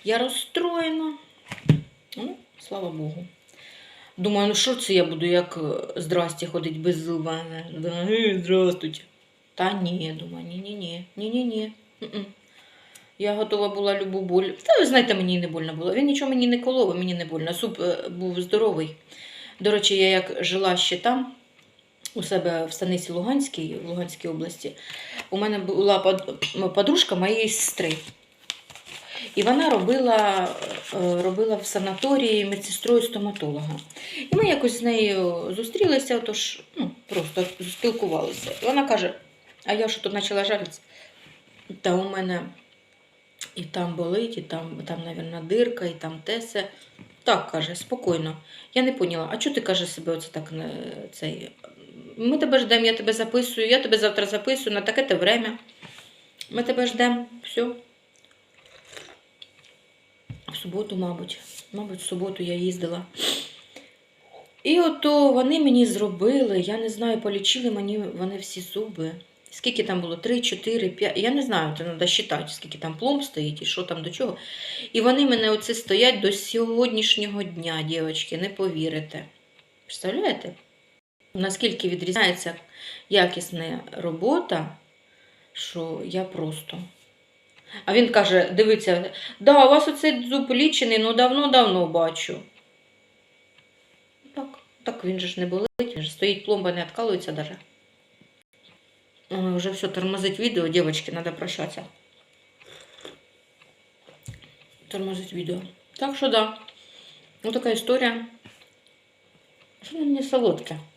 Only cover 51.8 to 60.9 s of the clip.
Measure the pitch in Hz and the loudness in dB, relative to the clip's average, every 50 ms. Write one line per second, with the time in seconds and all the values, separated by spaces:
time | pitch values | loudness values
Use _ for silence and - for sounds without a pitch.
51.8 | - - - - - - - - 226 240 294 285 311 254 269 262 240 208 226 226 | -20 -20 -20 -20 -20 -18 -10 -2 0 2 2 2 2 4 4 4 6 4 2 4
52.8 | 226 226 226 226 208 220 220 226 226 220 233 247 240 - - 233 220 226 247 269 | 4 2 2 2 0 0 0 0 -2 0 0 0 0 0 -2 -2 4 4 4 4
53.8 | 277 226 226 214 208 208 202 - 202 196 214 202 - 262 262 262 - 226 208 202 | 6 4 4 4 4 2 2 0 -2 0 -2 -2 0 0 -2 0 -2 -2 -2 0
54.8 | 196 - 220 - 262 269 190 165 180 196 226 233 220 214 233 - - - - - | -2 0 0 0 2 2 2 4 4 4 4 4 0 -4 -8 -10 -16 -20 -20 -20
55.8 | - - - - - - - _ _ _ _ _ - - - 226 240 247 247 247 | -20 -20 -20 -20 -20 -20 -20 _ _ _ _ _ -16 -6 -6 -4 -2 0 0 0
56.8 | 247 240 226 220 240 247 240 240 240 - - - - - - 233 240 240 240 - | 0 0 2 2 2 2 2 0 -4 -10 -16 -18 -16 -6 -4 -2 -2 -2 -6 -12
57.8 | - _ _ _ _ _ _ _ _ _ _ _ _ _ _ _ _ - - - | -16 _ _ _ _ _ _ _ _ _ _ _ _ _ _ _ _ -20 -20 -20
58.8 | _ - - - - - - _ _ _ _ _ - _ _ - _ - _ _ | _ -20 -20 -20 -20 -20 -20 _ _ _ _ _ -20 _ _ -20 _ -20 _ _
59.8 | _ _ _ _ _ _ _ _ _ _ - - - - - - - 180 170 202 | _ _ _ _ _ _ _ _ _ _ -18 -16 -16 -14 -14 -12 -10 -6 -6 -6
60.8 | 214 214 | -6 -4